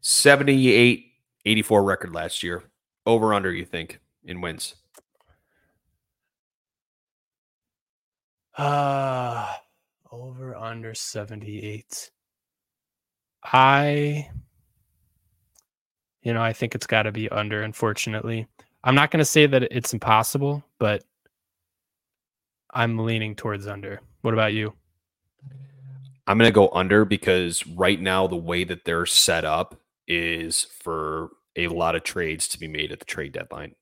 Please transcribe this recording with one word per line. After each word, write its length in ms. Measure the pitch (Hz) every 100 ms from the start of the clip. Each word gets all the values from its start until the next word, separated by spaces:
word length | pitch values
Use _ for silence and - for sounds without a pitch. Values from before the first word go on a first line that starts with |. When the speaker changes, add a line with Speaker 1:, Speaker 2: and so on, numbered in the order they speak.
Speaker 1:
Seventy-eight 1120 | - - 147 139 143 135 131 110 120 113 - _ _ _
eighty-four 400 | 107 110 104 107
record 300 | 98 95 90
last 280 | 82 82 -
year. 200 | 87 87 - _ _ _ -
Over 260 | 113 110
under, 180 | 104 95
you 140 | 87
think, 360 | 90 85 82 - _ _
in 180 | - 87
wins? 320 | 87 80 - - _ - _ _ _ _ _ _ _ _ _ _ _ _ _ _ _ _ _ _ _ _ _ _ _ _ _ _ _ _ _ _ _ _ _ _ _
Speaker 2:
Uh, 1000 | - 143 143 143 139 135 127 123 117 107 - _ _ _ _ _
over 440 | 120 127 127 131
under 400 | 123 113 113 113
seventy-eight. 1160 | 113 - 110 104 107 104 104 104 107 - - - _ _ _ _ _ _ _ _ _ _ _ _ _
I, 840 | - 135 131 139 147 147 147 147 143 - - _ _ _ _ _ _ _ _ _ _ _ _ _ _ _ _ _
you 140 | 117
know, 80 | 117
I 100 | 113
think 220 | 110 120
it's 120 | 113 -
gotta 260 | 110 107
be 180 | 107 110
under, 320 | - 104 107
unfortunately. 840 | 107 107 113 107 - 107 110 113 113 _ _ _
I'm 100 | -
not 160 | 135 151
gonna 140 | 165
say 220 | 147 160 147
that 160 | 135
it's 300 | 123 127 120
impossible, 680 | 113 117 110 113 139 143 143 - _
but 240 | 110 104 _ _ _ _ _ _ _ _ _ _ _ _ _ _ _ _ _
I'm 240 | - 117 113
leaning 360 | 113 113 107
towards 320 | 104 113 104 101
under. 360 | 101 98 98 - _
What 140 | 113
about 180 | 110 110
you? 220 | 107 107 - _ _ _ _ _ _ 139 - - - - - - - -
Speaker 1:
I'm 100 | 101
gonna 140 | 117
go 180 | 107 98
under 320 | - 92 104 107
because 600 | 101 - 92 87 82 -
right 320 | 87 92 98
now 280 | 95 95 95
the 100 | 87
way 280 | 82 87
that 200 | 87 87
they're 220 | - 85 85
set 400 | - - 82 80
up 340 | 80 - - _ _ -
is 580 | 85 85 85 82 78
for 680 | - - - 80 78 78 80 _ _ -
a 120 | 87
lot 280 | 85 82 82
of 80 |
trades 420 | - - 85 80 -
to 120 | -
be 100 | 82
made 240 | 76 76
at 80 | 76
the 40 |
trade 280 | - - 73
deadline. 420 | 65 - 73 76 _